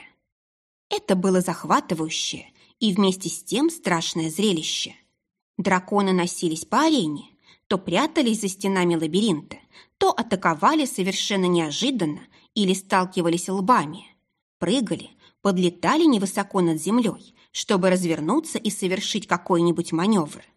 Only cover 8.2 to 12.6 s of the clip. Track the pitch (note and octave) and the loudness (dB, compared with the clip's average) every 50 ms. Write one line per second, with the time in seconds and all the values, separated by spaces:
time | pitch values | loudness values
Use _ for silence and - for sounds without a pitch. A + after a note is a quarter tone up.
8.2 | C4+ A#3 A3 A3 G#3 F#3+ - - - G3 G3 F#3 F3+ F3 E3+ D#3+ D#3+ D#3 D#3 G3 | 2 2 0 0 -2 -4 -4 -4 -2 0 0 2 2 2 2 0 0 0 0 2
9.2 | A3+ A3 E3 D3 - - - - _ _ - - - _ _ - G4 F#4+ - - | 2 2 0 -2 -4 -10 -18 -20 _ _ -20 -20 -20 _ _ 0 2 2 2 0
10.2 | A#3 - G3+ F#3 - F3 E3 D3+ G3 B3 D#4 D#4 C#4 B3+ - G#3 F3+ G3 F#3 - | -2 -2 -2 0 2 0 2 2 4 4 4 2 0 -2 -2 -2 -2 -2 -2 -2
11.2 | - - G#3 F#3+ F#3 F3+ F3 E3+ D#3+ D3+ C#3+ - G#3 C#4 C4+ G#3+ F3 D3 D3 - | -2 -2 0 2 2 2 2 2 0 -2 -2 -2 -2 0 0 0 -2 -2 -4 -6
12.2 | - - _ _ _ _ - A3+ | -12 -20 _ _ _ _ -2 0